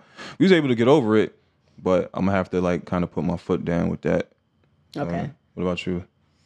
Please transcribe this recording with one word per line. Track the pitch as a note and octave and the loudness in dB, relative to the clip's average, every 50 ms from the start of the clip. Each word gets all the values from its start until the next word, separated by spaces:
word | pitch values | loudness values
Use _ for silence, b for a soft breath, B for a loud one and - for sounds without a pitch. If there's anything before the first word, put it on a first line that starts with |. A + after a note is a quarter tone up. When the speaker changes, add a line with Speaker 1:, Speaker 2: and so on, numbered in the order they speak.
| B B B B B B B B | B B B B B B B B
Speaker 1:
we | D#3 | 4
was | F#3+ F#3 | 4 6
able | E3 D3+ C3+ | 4 4 2
to | B2 | 0
get | A2 A#2 A#2+ | 2 4 6
over | C#3+ D#3+ B2 G#2+ G#2+ A2 | 6 4 4 4 4 2
it, | F#2+ - - _ _ _ _ _ _ _ _ - | 2 0 -4 _ _ _ _ _ _ _ _ -6
but | - F2+ F#2 F2+ E2 - - | -2 0 2 2 0 -2 -4
I'm | - F2+ | -2 -2
gonna | F#2+ G2 F#2+ | 0 0 0
have | F#2 - | -2 -2
to, | - F2+ | -2 -2
like, | F2+ F2 F2+ E2 - - | 0 0 -2 -2 -4 -4
kinda | - F2+ F2 E2+ | -4 -4 -4 -4
put | - - D2+ | -4 -4 -4
my | F2 F2 - | -4 -4 -4
foot | - - F#2 - - | -4 -4 -4 -2 -2
down | - F2+ E2+ F2 F2+ | -2 -2 -2 -2 -2
with | F2 - | -4 -4
that. | - - F2 F2 - - _ _ _ _ _ _ _ _ _ _ _ _ - | -2 -2 0 0 -2 -6 _ _ _ _ _ _ _ _ _ _ _ _ -10
Speaker 2:
Okay. | C#3+ C#3+ E3+ - E2+ | -8 -6 -6 -6 -6
Speaker 1:
Um, | - C#3+ C3+ _ _ _ _ | -6 -8 -12 _ _ _ _
what | - F2+ | -6 -4
about | F2+ F2+ E2+ - | -4 -4 -4 -4
you? | - F#2 F2 F2+ - _ _ _ _ _ _ _ | -6 -6 -6 -8 -10 _ _ _ _ _ _ _